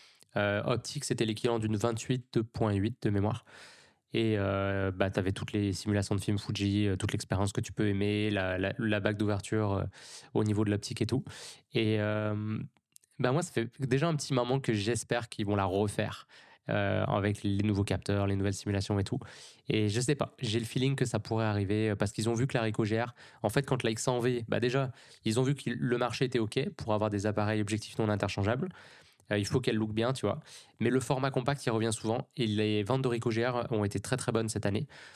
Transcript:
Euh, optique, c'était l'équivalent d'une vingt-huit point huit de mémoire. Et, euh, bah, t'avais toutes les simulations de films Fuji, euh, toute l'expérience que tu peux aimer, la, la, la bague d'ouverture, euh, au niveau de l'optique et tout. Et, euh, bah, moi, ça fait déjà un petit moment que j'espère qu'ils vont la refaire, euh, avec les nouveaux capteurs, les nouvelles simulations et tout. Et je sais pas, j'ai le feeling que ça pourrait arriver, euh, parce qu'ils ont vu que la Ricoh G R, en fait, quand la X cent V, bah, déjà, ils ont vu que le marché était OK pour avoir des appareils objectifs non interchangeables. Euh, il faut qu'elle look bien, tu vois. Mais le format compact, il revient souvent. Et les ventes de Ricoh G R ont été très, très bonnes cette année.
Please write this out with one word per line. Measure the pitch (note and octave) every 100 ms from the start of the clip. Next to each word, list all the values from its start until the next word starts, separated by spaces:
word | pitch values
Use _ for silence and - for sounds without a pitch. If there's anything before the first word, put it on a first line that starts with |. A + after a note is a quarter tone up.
| - _ -
Euh, | G#2+ G#2 G2+
optique, | - A#2 - C#3+
c'était | - A#2+
l'équivalent | A2 G#2 B2 A#2
d'une | A2 G#2+
vingt-huit | A#2 A2+ - B2+ - A#2+
point | A2+ - A2
huit | G2 G#2 -
de | A2
mémoire. | G2+ G#2 A#2+ - - - - - _ _
Et, | A2+ A2 G#2+
euh, | G2 G2 G2 G2 F#2+
bah, | F#2 F#2+
t'avais | G2+ F#2+
toutes | F2+ -
les | G#2 G2+
simulations | F#2 G#2+ G2+ G2
de | G2
films | - G2+
Fuji, | - G2+ G2+ G#2 G#2
euh, |
toute | F#2 G2+
l'expérience | G2+ - F#2 G2+
que | -
tu | -
peux | - G#2
aimer, | G2 G#2 G#2 G#2+
la, | G2 F#2 F#2
la, | G2 -
la | A2 G#2
bague | G#2 G#2
d'ouverture, | G#2 G2 - A2 G#2
euh, | G2 F#2+ - - - -
au | A2+
niveau | G#2+ G#2
de | G#2
l'optique | G#2 - -
et |
tout. | B2 C3 - - - - _
Et, | A#2 A2 G#2+
euh, | G#2 G#2+ G#2+ G#2+ G#2+ A2 - _ _ - _ -
bah, | B2
moi, | D3
ça | F3
fait | - A#2 -
déjà | C3 C3+ E3+
un |
petit | D3+ -
moment | C3 A#2+ C3+
que | C3
j'espère | G#2 G#2 A#2+ - A#2+ A#2
qu'ils | -
vont | G2+
la | G2+
refaire, | F#2+ G2 G#2 - G#2+ - - - - - -
euh, | G#2 G2+ G2+
avec | G#2 G#2+ G2+ G2+
les | G2+ G2
nouveaux | G#2+ G2
capteurs, | G2 F2+ - G2+
les | G2
nouvelles | G2 G2
simulations | F#2 G#2 G2 G2 G2+
et |
tout. | F#2+ B2+ - - - - -
Et | G#2+ G#2+
je | A2
sais | B2
pas, | C#3 A#2 -
j'ai | A#2 A2+
le |
feeling | A2+ B2+ C3
que | C3+
ça | A#2+ G#2+
pourrait | - A2+
arriver, | A2 G#2 F#2+ G#2+ A2
euh, |
parce | G2 G2
qu'ils | - A2+
ont |
vu | A#2 C3
que | B2
la |
Ricoh | A2 A2
G | G#2+ A2+
R, | A#2+ - - -
en | G#2+
fait, | C#3+ C3+
quand | B2
la | A#2
X | A2+
cent | - B2
V, | B2 A#2+ A2
bah, | G#2
déjà, | A#2+ C3+ B2 - - -
ils | A2+ A2+
ont |
vu | C3
que | C#3 A#2
le | A#2+ C3 A#2+
marché | A#2+ A#2+
était | A#2+ A#2+
OK | A2 C3+ D#3+
pour | - -
avoir | G#2+ G#2+
des | G2+ G#2
appareils | G#2+ G#2+ G#2+
objectifs | G2+ G#2+ - -
non | A2
interchangeables. | G#2 G2 G#2 G2+ B2+ F#3 - - - - _ -
Euh, | G#2
il |
faut | G2 -
qu'elle | -
look | A2 G#2+
bien, | A2 A#2+
tu | C3
vois. | G2+ B2 - - - -
Mais | A2+
le | B2+
format | B2+ C3 C3
compact, | C3 B2 C#3+ -
il |
revient | A2+ A2+
souvent. | A2+ A2 A#2+ -
Et | - A2
les | G#2 G#2+ G#2+
ventes | G#2 C3
de | B2+
Ricoh | A#2+ A#2+
G | A2+
R | B2 B2 A2+
ont | A2
été | G2+ G2
très, | - A#2+
très | -
bonnes | A2+ A2+
cette | G#2
année. | G2+ G#2+ D3 - -